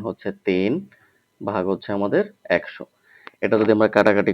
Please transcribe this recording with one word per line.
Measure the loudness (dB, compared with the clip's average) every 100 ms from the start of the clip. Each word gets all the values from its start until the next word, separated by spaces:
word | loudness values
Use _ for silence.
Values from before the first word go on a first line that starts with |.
| -4
হচ্ছে | -8 -10 -6
তিন | -2 0 0 -2 -8 _ _ _ _ _
ভাগ | -6 -4 -4
হচ্ছে | -4 -6
আমাদের | -4 -2 -2 -4 -8 -2
একশো। | -2 -2 -12 -20 _ _ _ -20 -8
এটা | -2 2
যদি | 4
আমরা | 4 4
কাটাকাটি | 4 4 4 2